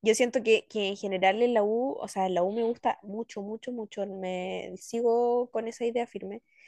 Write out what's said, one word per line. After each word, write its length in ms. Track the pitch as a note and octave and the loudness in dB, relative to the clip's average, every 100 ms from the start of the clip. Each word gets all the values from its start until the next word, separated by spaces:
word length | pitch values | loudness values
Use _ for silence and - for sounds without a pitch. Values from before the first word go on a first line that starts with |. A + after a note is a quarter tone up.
Yo 120 | G#3 | 4
siento 280 | A3 B3 B3 | 4 4 2
que, 240 | G#3+ A3 - | 4 4 4
que 200 | A3 G3+ | -4 -4
en 80 | G3+ | -4
general 460 | G3+ F#3+ F#3+ G3+ | -4 2 4 4
en 120 | A#3+ | 4
la 100 | A#3 | 4
U, 320 | G#3 A3 C4 - | 2 2 -2 -4
o 100 | F#3+ | -8
sea, 180 | - F#3+ | -2 0
en 80 | |
la 80 | F3+ | 2
U 100 | F3+ | 0
me 100 | G#3+ | 0
gusta 360 | A3+ A#3 A#3+ - | -2 0 -2 -2
mucho, 400 | G3+ G#3 A#3 - | -8 -10 -10 -10
mucho, 300 | G3+ A3 - | -10 -10 -8
mucho, 340 | B3 G#3+ - G3+ | -8 -8 -8 -8
me 680 | F#3+ F#3 F3+ F#3 F#3 - F#3 | -6 -6 -4 -4 -6 -8 -12
sigo 720 | - A#3 A#3+ A#3 A#3+ A#3+ B3 | -8 0 4 4 4 2 0
con 180 | A3+ A3+ | -4 -6
esa 160 | A3+ | -4
idea 220 | A#3 A#3+ A#3 | -2 -2 -4
firme, 360 | G3 F#3+ G#3 _ _ | -6 -10 -12 _ _